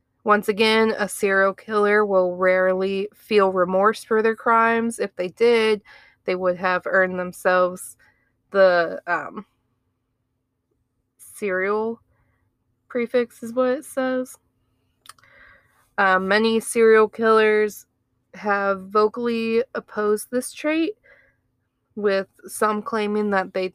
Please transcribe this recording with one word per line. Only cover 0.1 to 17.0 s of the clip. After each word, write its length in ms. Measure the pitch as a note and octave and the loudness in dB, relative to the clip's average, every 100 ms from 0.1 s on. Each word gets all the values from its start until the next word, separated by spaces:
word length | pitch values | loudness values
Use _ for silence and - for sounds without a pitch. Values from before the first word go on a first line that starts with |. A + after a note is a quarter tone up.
| _ | _
Once 240 | - G#3 G#3 | 0 0 0
again, 460 | G3 A3 A3 A3 A3 | 0 2 2 2 0
a 100 | G3 | -6
serial 440 | - G3+ G3 G3 | -4 0 2 2
killer 520 | F#3+ - G#3+ G#3 G#3 G#3 | -2 -4 0 2 2 2
will 300 | F#3+ F3+ F3+ | 2 0 0
rarely 760 | F#3 F#3 F#3 F#3 F#3+ G3 G3+ | 0 2 2 0 -2 -4 -8
feel 380 | - - G#3 F#3+ | -12 -2 2 2
remorse 520 | F#3 F3+ F#3 G3+ G#3+ | 2 0 2 2 0
for 180 | - A3 | -2 0
their 140 | A3 A3 | 0 -2
crimes. 640 | - A3+ A3+ A#3 A#3 A3+ | 0 2 2 0 -2 -4
If 160 | G3 - | -8 -6
they 140 | F3+ | -10
did, 520 | - A#3 A#3 A3 G#3+ - - - _ - | 0 2 4 2 -2 -6 -20 -20 _ -6
they 100 | F3+ | -2
would 220 | F#3 F3+ | -2 -2
have 260 | F#3 F3+ - | -2 -2 0
earned 340 | F#3+ F#3 F3+ | 0 0 -2
themselves 800 | F3+ F3 F#3+ F#3 F3+ F#3 - - _ _ _ _ _ | -8 -4 2 2 2 -2 -14 -20 _ _ _ _ _
the, 500 | G3 F#3+ F3 E3 F#3 - | 4 4 4 0 -4 -4
um, 380 | E3+ - - G3 _ _ _ _ _ _ _ _ _ _ _ _ _ _ _ _ _ | -4 -6 -14 -18 _ _ _ _ _ _ _ _ _ _ _ _ _ _ _ _ _
serial 840 | - - G#3 F#3 F#3+ G#3+ A3 A#3 _ _ _ _ _ _ _ _ - | -20 -10 -4 -2 -2 -2 -4 -8 _ _ _ _ _ _ _ _ -10
prefix 540 | B3 A#3 B3 A#3 - | -6 -4 -2 -4 -8
is 120 | A#3 | -8
what 160 | A#3 B3+ | -4 -2
it 140 | C4 | -4
says. 540 | - - C4 B3+ B3+ - _ _ _ _ _ _ - - _ _ - _ _ _ _ - | -6 -6 -4 -4 -6 -12 _ _ _ _ _ _ -20 -20 _ _ -20 _ _ _ _ 0
Uh, 220 | G3 F#3 | 2 2
many 400 | F#3+ G#3 A3+ A3+ | 2 2 2 0
serial 480 | A3 A#3+ A3+ A3 | -2 2 6 6